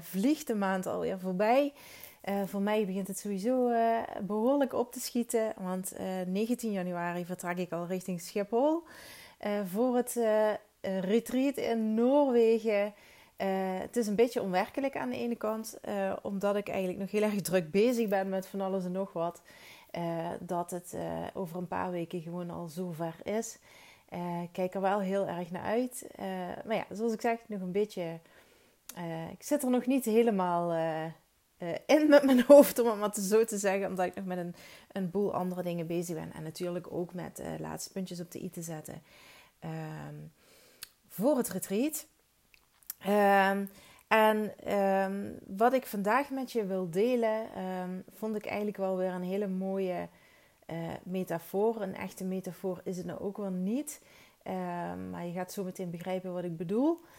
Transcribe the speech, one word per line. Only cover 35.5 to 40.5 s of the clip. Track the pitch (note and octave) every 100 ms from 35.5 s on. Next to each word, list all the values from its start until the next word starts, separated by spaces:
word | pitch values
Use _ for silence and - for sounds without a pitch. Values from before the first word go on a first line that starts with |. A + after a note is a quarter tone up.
| F3+
dingen | F3 E3+ E3
bezig | F3 F3 D#3+
ben. | E3
En | D#3
natuurlijk | D#3 D#3 F3 F3 E3+
ook | E3 F3
met, | F3+ D#3+ -
eh, | E3 D#3+
laatste | D#3 D#3+ -
puntjes | F#3+ F#3 F3
op | F3
de | -
i | F3+
te | -
zetten, | E3 D#3 - - - - - - - _
ehm, | D#3+ D#3+ D#3 D#3 D3 D3 D#3 - _